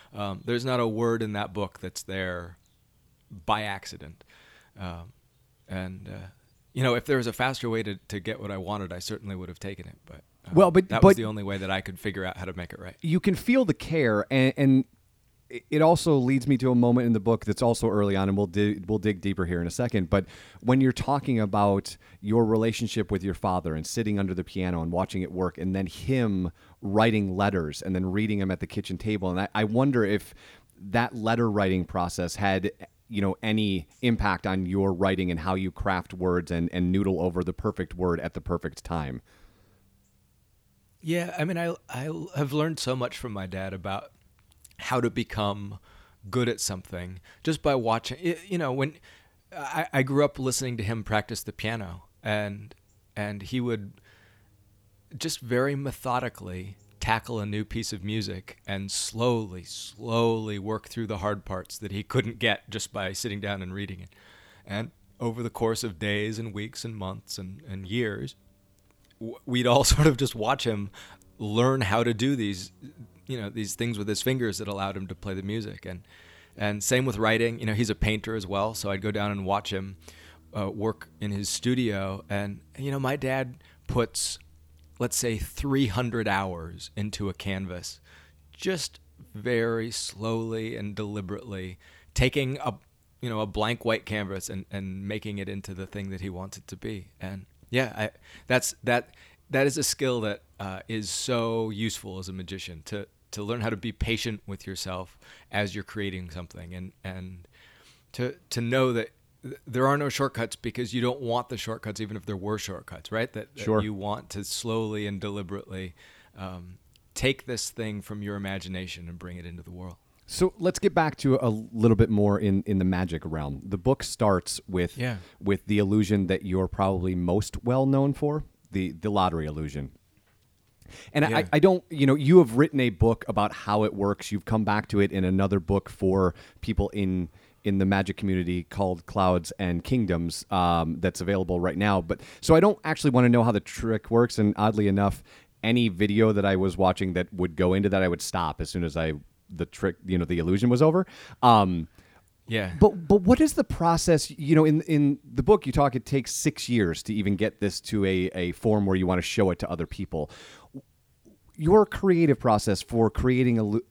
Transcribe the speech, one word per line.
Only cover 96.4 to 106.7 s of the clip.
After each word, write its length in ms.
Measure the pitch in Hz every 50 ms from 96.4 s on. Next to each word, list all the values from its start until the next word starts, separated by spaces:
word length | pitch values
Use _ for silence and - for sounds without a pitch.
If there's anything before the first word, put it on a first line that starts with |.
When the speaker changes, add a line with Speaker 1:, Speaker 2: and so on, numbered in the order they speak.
| 95 98 -
Speaker 1:
it 120 | - - -
to 80 | 95
be. 320 | - - 110 110 95 92 - _ -
And 260 | 92 92 98 95 98 _ _ _ _ -
yeah, 220 | 120 127 131 107 -
I, 140 | 110 107 - - - _ - - - -
that's, 300 | - 127 127 - - - _ -
that, 320 | 123 120 123 - - - - - - _ _ _ -
that 160 | 135 135 139
is 100 | 143 127
a 60 | 147
skill 380 | - - - - 139 131 123 117
that, 220 | 107 104 101 - _ _ _ -
uh, 200 | 101 95 95 95 -
is 240 | - 113 110 104 95
so 600 | - - - 131 123 117 117 117 113 113 110 110
useful 500 | 107 104 113 107 - - - 101 92 95
as 80 | 92 95
a 40 |
magician, 500 | 92 92 90 87 98 92 - 92 85 78 -
to, 240 | - 107 101 101 - _ _ _ -
to 100 | - 107
learn 180 | 104 104 117 -
how 80 | 107 113
to 60 | 113
be 140 | 98 - 110
patient 500 | 98 - - 117 113 107 - 117 107 101 -
with 180 | 101 98 - - 98
yourself 500 | 95 - - 95 92 92 92 - - _ - - - - - -
as 240 | - 104 104 95 92
you're 80 | 104
creating 480 | - - - 107 101 98 92 92 90 82
something, 420 | 76 90 87 - - 85 85 85